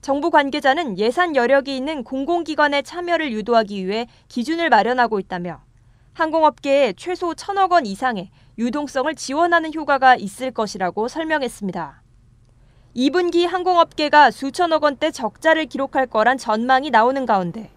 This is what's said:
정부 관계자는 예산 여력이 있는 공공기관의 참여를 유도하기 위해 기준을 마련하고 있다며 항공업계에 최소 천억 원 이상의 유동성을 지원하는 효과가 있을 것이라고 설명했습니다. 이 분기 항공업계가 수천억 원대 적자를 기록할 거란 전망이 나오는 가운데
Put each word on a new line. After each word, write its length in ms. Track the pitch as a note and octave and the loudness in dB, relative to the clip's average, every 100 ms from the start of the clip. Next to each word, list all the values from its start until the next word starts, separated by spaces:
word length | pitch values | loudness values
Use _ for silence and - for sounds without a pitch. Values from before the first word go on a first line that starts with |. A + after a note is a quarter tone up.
정부 280 | - C#4 D#4+ | -2 -2 2
관계자는 680 | D#4+ C#4 D4 C#4 C#4 D#4+ F3+ | 2 2 0 0 0 -2 -2
예산 380 | G#3+ B3 F4 C#4 | -2 0 0 2
여력이 380 | A#3+ C#4 C4+ | 4 2 2
있는 300 | C4+ C4+ D#4 | -6 -6 -6
공공기관의 760 | A#3 C4 C#4 F4 D#4 D4+ D4 C#4+ | -8 -6 -2 -2 -2 0 0 0
참여를 500 | C#4 E4+ F4 E4+ D#4 | -4 -10 -4 -2 -2
유도하기 540 | G#3+ G#3 A#3 G#3+ G3+ F#3 | -6 0 0 0 -6 -6
위해 220 | G#3+ A#3+ _ _ | -6 -8 _ _
기준을 400 | - A#3+ E4 E4 | -8 -4 -2 2
마련하고 520 | A3+ G3+ B3+ A#3+ G#3+ | 4 4 0 0 -2
있다며 420 | F#3+ F3+ F3 D3+ _ _ _ _ _ | -4 -8 -8 -12 _ _ _ _ _
항공업계에 800 | - D#4+ D#4+ D#4 - C#4+ C#4 C4 | -6 -2 2 2 0 0 2 2
최소 420 | - - F4+ F4 | -2 -8 -6 -6
천억 380 | D#4 - G4 F#4+ | -6 -6 0 2
원 140 | F4 A#3 | 2 0
이상의 440 | G3 C4 A3 E3+ _ _ - | -4 -4 -4 -8 _ _ -6
유동성을 560 | A#3 D4 D4 C4+ C4+ | -4 -4 -4 -4 -4
지원하는 580 | D#4 - C#4 E4+ E4+ D#4+ | -4 -6 0 2 2 0
효과가 440 | D#4 D4 C#4 C4 B3+ | -8 -2 4 6 6
있을 340 | G3 - C4 | 2 -8 -8
것이라고 580 | B3 G#3+ G#3+ F3+ G3+ A3+ | -4 -6 -4 -6 -4 -6
설명했습니다. 960 | D4+ D#4+ D#4 B3+ - G3 F3 D3+ C3+ _ _ _ _ _ _ _ _ _ | -4 -2 -2 -2 -6 -8 -8 -10 -14 _ _ _ _ _ _ _ _ _
이 180 | - C4 | -2 0
분기 360 | E4+ F4+ E4+ F4 | 2 0 2 0
항공업계가 840 | F4+ F4+ F4 E4 - D4+ D4+ C#4 | 0 0 2 0 0 2 6 6
수천억 520 | - C4+ C4 F4 D#4 | 4 -8 -2 0 2
원대 280 | D4 C4+ D#4 | 0 0 -4
적자를 540 | - A3+ - D#4+ D#4+ | -4 -10 -4 0 2
기록할 420 | D#4 A#3+ C4+ D4+ C4 | 0 -6 -4 -2 -2
거란 300 | A3 G#3+ C4 | 2 2 2
전망이 540 | - A3 A#3+ C4 D4 | -2 -2 2 2 4
나오는 340 | A#3 A#3 C4+ | 4 4 2
가운데 460 | B3 G#3 F3 F#3+ G#3+ | 0 0 0 -8 -14